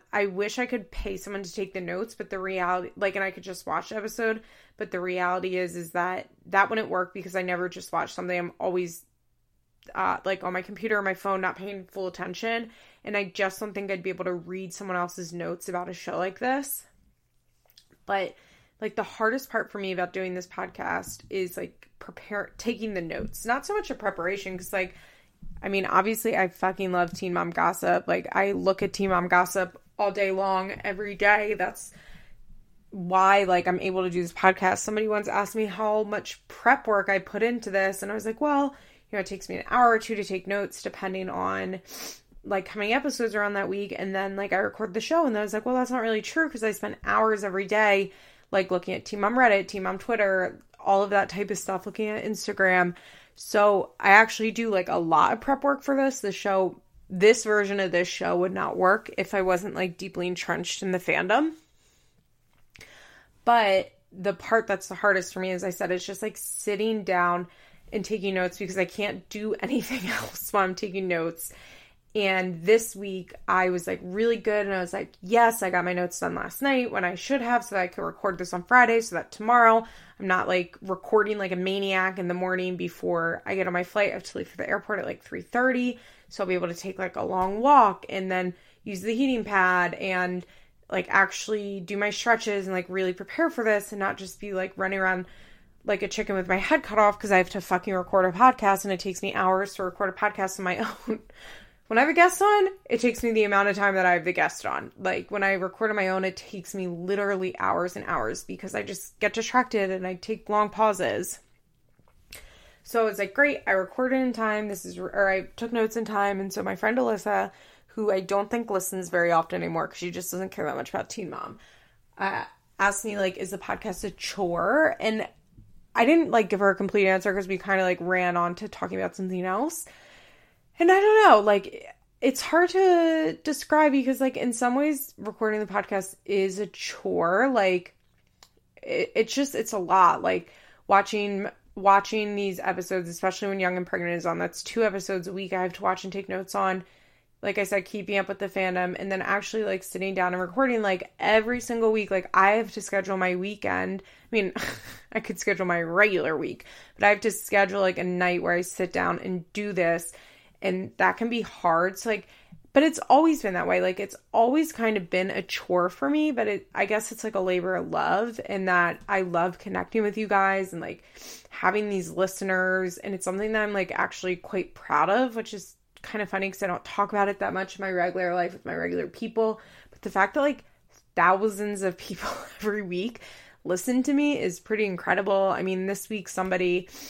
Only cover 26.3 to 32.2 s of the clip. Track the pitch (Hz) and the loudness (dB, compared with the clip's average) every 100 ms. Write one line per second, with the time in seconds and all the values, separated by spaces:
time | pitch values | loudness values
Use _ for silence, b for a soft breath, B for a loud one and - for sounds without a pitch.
26.3 | 170 185 - 190 190 190 180 170 - 185 | 2 0 0 -2 -2 -2 0 -2 -4 -4
27.3 | 175 170 170 170 - 180 180 185 175 - | -2 -2 0 0 2 0 0 0 -2 0
28.3 | 196 196 185 185 190 196 - 196 180 180 | 0 0 2 2 2 0 -2 0 0 4
29.3 | 180 185 196 180 - _ - 202 196 190 | 4 4 0 -4 -6 _ -2 -2 0 0
30.3 | 190 196 190 190 - 202 190 202 190 202 | 0 0 0 -2 -6 -6 -6 -6 2 4
31.3 | 208 214 202 196 - - B B B | 4 2 -2 -4 -6 -16 B B B